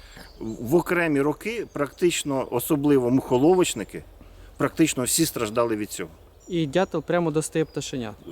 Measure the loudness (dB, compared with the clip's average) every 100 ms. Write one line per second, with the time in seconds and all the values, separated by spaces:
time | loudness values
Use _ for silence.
0 | -20 -20 -20 -12 -10 -8 2 2 2 0
1 | 2 2 0 -2 -6 -6 -6 -6 -6 0
2 | 0 0 -2 -4 -2 -2 0 0 4 4
3 | 4 2 2 4 4 4 2 -2 -8 -12
4 | -16 -20 -20 -20 -16 -4 -2 2 2 2
5 | -2 0 0 -2 -4 0 0 -2 -6 -8
6 | -10 -14 -20 -20 -6 -4 0 0 0 -2
7 | -2 0 0 -2 -2 -2 -4 -4 -8 -8
8 | -8 -12 -12